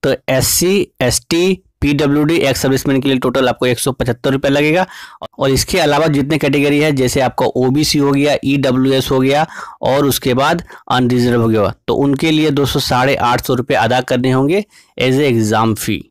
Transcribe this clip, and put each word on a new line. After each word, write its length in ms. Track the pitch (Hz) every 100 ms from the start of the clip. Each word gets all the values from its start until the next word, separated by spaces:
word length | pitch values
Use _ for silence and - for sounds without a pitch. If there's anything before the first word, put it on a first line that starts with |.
तो 120 | 143 - -
एससी, 600 | 131 143 - 175 202 - _
एसटी, 640 | 127 - - 165 185 185 _ _
पीडब्ल्यूडी, 560 | 143 143 147 147 151 165
एक्स 240 | 135 135
सर्विसमैन 400 | 139 135 143 135
के 80 | 135
लिए 100 | 131
टोटल 300 | 127 127 127
आपको 180 | 120 127
एक 120 | 120
सौ 140 | -
पचहत्तर 400 | 127 127 117 143
रुपये 180 | 135 139
लगेगा। 360 | 143 151 165 185 - - - - -
और 120 | 135
इसके 280 | 131 - 190
अलावा 280 | 151 143 160
जितने 300 | 143 143 156
कैटेगरी 420 | 147 143 143 147
है, 120 | 151
जैसे 280 | 139 127 143
आपका 260 | 127 - 131
ओबीसी 520 | - 127 135 151 151
हो 140 | 143
गया, 240 | 139 143 143
ईडब्ल्यूएस 680 | 135 139 135 127 131 131 127
हो 100 | 135
गया, 260 | 131 143 156 - - -
और 240 | - 135 143
उसके 280 | 123 135
बाद 280 | 123 143 175 - - -
अनरिजर्व 520 | 123 123 123 123 120
हो 60 | 113
गया, 240 | 110 98 - -
तो 60 |
उनके 360 | - 139 135 160
लिए 200 | 156 156
दोस्तों 300 | 143 139 147
साढ़े 340 | - 127 131
आठ 300 | 139 120 123
सौ 100 | -
रुपये 220 | 127 123 135
अदा 240 | 117 123
करने 280 | 127 127 127
होंगे 340 | 131 139 190 208 - _ -
as 200 | 127 131
a 140 | 143
exam 420 | 117 107 107 113 110
fee। 200 | - 101 -